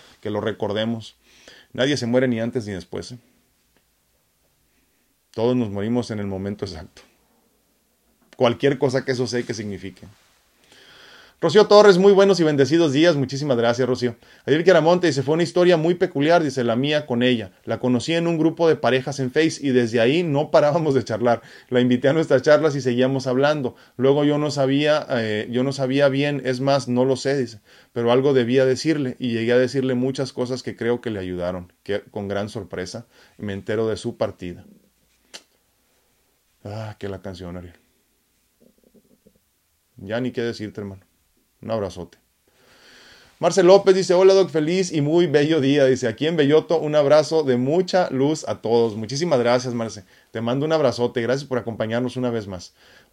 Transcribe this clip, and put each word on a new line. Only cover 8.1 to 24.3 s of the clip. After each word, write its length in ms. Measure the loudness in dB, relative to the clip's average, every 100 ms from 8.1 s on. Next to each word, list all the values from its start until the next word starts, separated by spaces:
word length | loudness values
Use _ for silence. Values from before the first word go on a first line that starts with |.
| _ _ -2
Cualquier 420 | -2 2 -2 0
cosa 260 | -2 -2
que 80 | -4
eso 140 | -4 -4
sea 160 | -4
que 120 | -6
signifique. 520 | -8 -10 -10 -14 -16 -20 _ _ _ _ _ _ _ -20 -20 -20 -20 -20 -4
Rocío 280 | 2 4 8
Torres, 300 | 8 8 8
"Muy 140 | 6
buenos 280 | 6 4 4
y 20 |
bendecidos 500 | 2 2 2 2 2
días". 220 | 2 2
Muchísimas 420 | 2 -2 -4 -2 0
gracias, 320 | 0 0 -2
Rocío. 280 | -2 -4 -6 _ -12
Ariel 200 | -2 2
Queramonte 420 | 4 4 4 2 2
dice, 160 | -2
"Fue 120 | -2
una 100 | -2
historia 320 | 0 2 4 4
muy 180 | 2
peculiar", 480 | -2 -2 0 2 2
dice, 220 | 2 -2
"la 100 | -2
mía 320 | 0 0 -2 -2
con 160 | 0
ella. 300 | 0 0 -4 _
La 160 | -8 -4
conocí 340 | -2 -2 0
en 120 | -2 -2
un 120 | 0
grupo 300 | 0 2 0
de 60 |
parejas 460 | 2 2 0 -2 -6
en 100 | -4
Face 280 | 0 0 0
y 100 | 0
desde 300 | 2 2 2
ahí 240 | 2 2
no 260 | 0 -2 2
parábamos 440 | 2 2 0 0
de 100 | 0
charlar. 380 | -2 -2 0 0 -4 -20 -2
La 120 | 0
invité 280 | 2 2 2
a 40 |
nuestras 300 | 0 2 2
charlas 320 | 4 4 4
y 60 | -2
seguíamos 480 | -2 0 0 0 -2
hablando. 480 | 0 0 0 -4 -8 -20 0
Luego 280 | 2 4
yo 120 | 2